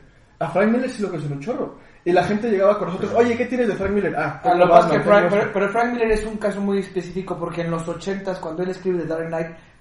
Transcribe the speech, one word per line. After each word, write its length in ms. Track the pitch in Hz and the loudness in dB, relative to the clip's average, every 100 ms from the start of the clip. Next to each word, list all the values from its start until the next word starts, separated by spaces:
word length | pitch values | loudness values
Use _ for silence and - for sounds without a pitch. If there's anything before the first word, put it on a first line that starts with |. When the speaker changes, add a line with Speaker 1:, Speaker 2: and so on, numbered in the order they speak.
| - _ _ - | -20 _ _ -8
Speaker 1:
A 80 | 156 | -2
Frank 200 | 180 214 | 2 2
Miller 200 | 247 262 | 2 -2
sí 120 | - | -4
lo 80 | 190 | -6
conocen 240 | 160 147 | -4 -6
un 60 | 139 | -6
chorro. 360 | 208 277 - - - - | -6 -6 -6 -10 -20 -6
Y 60 | 175 | 2
la 120 | 180 | 2
gente 260 | 175 208 233 | 2 0 0
llegaba 280 | 190 196 208 | 4 4 2
con 100 | 170 | -2
nosotros, 240 | 185 202 | -4 0
"Oye, 200 | 233 240 | 2 4
¿qué 100 | 233 | 2
tienes 220 | 240 247 226 | -2 0 0
de 80 | |
Frank 160 | 185 196 | 0 -2
Miller?" 240 | 202 170 151 | 0 0 -2
"Ah, 200 | 151 - | -4 -2
Speaker 2:
A 40 | |
Speaker 1:
tengo 160 | 247 175 | 2 4
Speaker 2:
lo 80 | 175 | 8
más 160 | 170 | 8
Speaker 1:
Batman, 140 | 165 - | 6 2
Speaker 2:
que 60 | |
Frank, 140 | 202 202 | 4 4
Speaker 1:
tengo 100 | 175 | 4
Speaker 2:
pero, 100 | 202 | 2
Speaker 1:
esto". 120 | 214 | 0
Speaker 2:
pero 160 | 190 202 | 0 0
Frank 240 | 226 240 | 0 0
Miller 180 | 240 226 | 0 0
es 140 | 208 | 0
un 120 | 220 214 | -2 -4
caso 240 | 208 196 | -4 -2
muy 180 | 202 196 | -2 -2
específico 580 | 180 185 175 190 180 165 | -2 -6 -6 -6 -6 -6
porque 240 | 170 165 | -6 -4
en 100 | 165 | -4
los 160 | 165 170 | -4 -6
ochentas, 520 | 170 196 196 190 175 | -6 -6 -6 -6 -6
cuando 240 | 165 160 | -6 -6
él 60 | 185 | -6
escribe 300 | 180 185 175 | -4 -4 -2
The 60 | 151 | -2
Dark 200 | 160 165 | -4 -4
Knight, 200 | 165 165 - - _ | -6 -6 -12 -20 _